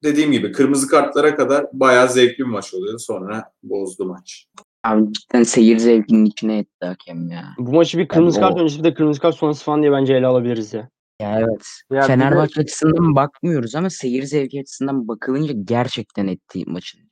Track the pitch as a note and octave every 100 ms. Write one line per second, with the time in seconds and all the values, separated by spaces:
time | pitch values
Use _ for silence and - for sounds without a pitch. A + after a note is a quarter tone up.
0 | D3+ D3 D3+ B2 G2 - C3 C#3 C3+ D#3
1 | - C#3+ D3+ D3 B2+ C#3 - C3 C3 B2
2 | B2+ B2 B2 B2 B2+ G#2 F#2+ F#2 G2 A2+
3 | - G2+ F#2+ A2 - _ G#2+ G#2 G2 F#2
4 | F#2 F#2 - - _ - _ _ A2+ G#2+
5 | G#2+ G#2+ _ B2 A#2 - A2+ A2+ A#2 A2+
6 | G#2 A2+ G#2+ - A2 G#2+ G2 _ F2+ F#2
7 | - E2+ E2+ E2+ F2+ - B2 D3+ D#3+ E3+
8 | E3+ E3 E3+ F3+ F#3+ F3+ D#3+ D3 D#3+ C#3+
9 | D#3 D3 E3+ D#3 D#3 D3 - D3 D3 C#3
10 | C3+ C3+ B2+ B2+ A#2+ A#2 G#2+ A2+ A#2 _
11 | _ _ G#2 G#2+ A2+ G#2+ - - _ C3+
12 | C3+ B2+ C3+ D3+ D3+ - D3+ - D#3+ E3
13 | E3 C#3 C#3+ _ F3 D#3 A#2 C3+ F#3 -
14 | B2+ B2 C#3 D3 C3+ C#3 C3+ - C3+ C#3
15 | A2+ A2 - C3+ D#3 B2 F#2 A#2 A#2+ -
16 | G#2+ - G2 F2+ _ F#2+ - F2+ - -
17 | _